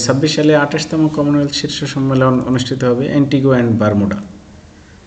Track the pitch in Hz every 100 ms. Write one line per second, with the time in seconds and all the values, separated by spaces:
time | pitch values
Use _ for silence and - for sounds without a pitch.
0 | - 135 151 151 151 151 143 156 - 160
1 | 156 151 147 147 139 - - - 139 -
2 | 135 131 131 127 123 127 - 131 127 120
3 | 147 147 135 139 135 127 117 107 107 101
4 | 101 - - - - - - - - -